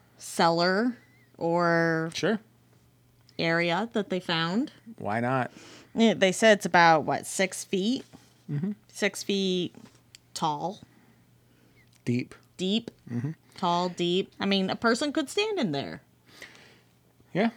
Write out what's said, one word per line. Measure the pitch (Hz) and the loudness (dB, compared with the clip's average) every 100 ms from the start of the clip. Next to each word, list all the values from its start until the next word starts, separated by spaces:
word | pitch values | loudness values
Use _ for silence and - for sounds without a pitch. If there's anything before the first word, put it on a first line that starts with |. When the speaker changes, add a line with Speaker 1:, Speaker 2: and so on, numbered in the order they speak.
| _ - | _ -20
Speaker 1:
cellar | - - 170 165 180 190 240 233 _ _ _ - | -8 2 4 4 2 2 0 -2 _ _ _ -6
or | 170 170 170 165 165 160 165 - | 0 2 4 4 2 0 -4 -2
Speaker 2:
Sure. | 165 214 - _ _ _ _ _ _ _ _ - | -2 -2 -6 _ _ _ _ _ _ _ _ -4
Speaker 1:
area | 165 170 170 175 233 | 0 0 0 -2 -2
that | 220 196 | -4 -4
they | 185 | -4
found. | - 165 165 202 302 - 233 - | -2 -2 0 -2 -4 -8 -20 -10
Speaker 2:
Why | 101 113 | -4 -2
not? | 120 131 120 - - - - | 0 0 -2 -8 -20 -20 -6
Speaker 1:
Yeah, | - 226 147 | 2 2 4
they | 190 | 2
said | 180 226 202 | 4 4 4
it's | 180 | 4
about, | 175 165 156 | 6 8 6
what, | 131 139 - | 2 -4 -4
six | - 185 - | -2 -2 -4
feet? | - 196 208 262 - - - _ - | -6 -2 -2 -4 -8 -20 -20 _ -8
Speaker 2:
Mm-hmm. | 143 185 208 _ | -6 -6 -8 _
Speaker 1:
Six | - 202 - | -4 -4 -4
feet | - 196 190 180 170 - - - _ - _ | -4 -2 0 -2 -4 -10 -20 -20 _ -20 _
tall. | - 160 147 165 214 - _ _ _ _ _ _ _ _ _ _ _ | -4 -4 -2 -6 -10 -18 _ _ _ _ _ _ _ _ _ _ _
Speaker 2:
Deep. | - 123 - - _ - | -4 -4 -4 -14 _ -8
Speaker 1:
Deep. | 185 220 233 - - | -4 -4 -6 -14 -10
Speaker 2:
Mm-hmm. | 120 139 160 _ - | -6 -6 -8 _ -4
Speaker 1:
Tall, | 180 175 180 | 0 0 -2
deep. | 175 175 185 - - | -2 -2 -2 -4 -4
I | 196 | -2
mean, | 196 190 | 0 0
a | 196 | 0
person | 233 233 294 | 0 0 -2
could | 311 277 | -2 -4
stand | 403 427 381 | -4 -2 -2
in | 202 | -2
there. | 139 87 156 - _ _ - - - - - _ _ _ _ _ | -4 -6 -10 -18 _ _ -20 -20 -20 -20 -20 _ _ _ _ _
Speaker 2:
Yeah, | 170 226 | -2 -2